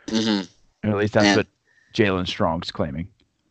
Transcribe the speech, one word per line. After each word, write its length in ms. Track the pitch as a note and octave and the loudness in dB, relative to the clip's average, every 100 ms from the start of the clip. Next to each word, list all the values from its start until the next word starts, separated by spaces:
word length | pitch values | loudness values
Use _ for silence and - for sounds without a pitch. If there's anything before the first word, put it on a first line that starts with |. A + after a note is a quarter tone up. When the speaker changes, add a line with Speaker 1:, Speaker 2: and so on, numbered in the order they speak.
| - | -4
Speaker 1:
Mm-hmm. 800 | A2 A2 G#2 F#2 _ _ _ G#2+ | -2 0 -2 -4 _ _ _ -2
Speaker 2:
Or 40 | |
at 60 | G2+ | 0
least 160 | G#2 | 0
that's 120 | A2+ G#2 | 2 4
Speaker 1:
And 120 | G#2 | 2
Speaker 2:
what 100 | - _ _ _ _ | 0 _ _ _ _
Jalen 340 | - G#2 F#2+ F2+ | 0 2 2 -4
Strong's 440 | - F#2 E2+ - | -2 -2 -2 -6
claiming. 360 | - E2 C#2 F2 _ _ _ _ | -6 -6 -6 -12 _ _ _ _